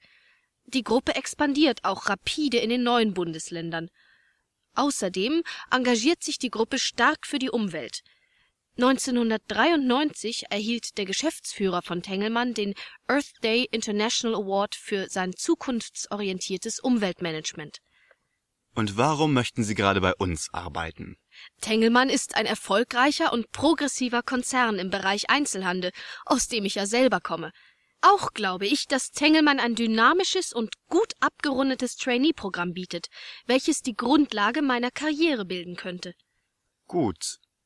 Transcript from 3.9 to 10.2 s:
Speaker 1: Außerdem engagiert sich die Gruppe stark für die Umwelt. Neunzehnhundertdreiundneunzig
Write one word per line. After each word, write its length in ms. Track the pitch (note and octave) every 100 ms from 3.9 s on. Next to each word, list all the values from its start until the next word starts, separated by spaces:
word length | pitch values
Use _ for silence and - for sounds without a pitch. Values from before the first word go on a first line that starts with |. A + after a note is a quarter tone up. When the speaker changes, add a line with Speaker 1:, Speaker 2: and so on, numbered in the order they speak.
| _ _ _ _ _ _ _ _
Speaker 1:
Außerdem 720 | - C#4+ - F#3+ F#3 G#3 D#4+ - - -
engagiert 540 | B3+ B3 A#3 B3 F4
sich 160 | - -
die 100 | B3+
Gruppe 300 | G#3+ A3+ C4
stark 480 | - - A#3+ D#4 -
für 100 | C#4+
die 140 | C4
Umwelt. 500 | A#3+ G3+ D#3+ B2 - - _ _ _ _ _ _ -
Neunzehnhundertdreiundneunzig 1700 | B3+ C4 - B3 A#3 A3 - G3+ C#4 E4 B3+ A#3 G3+ -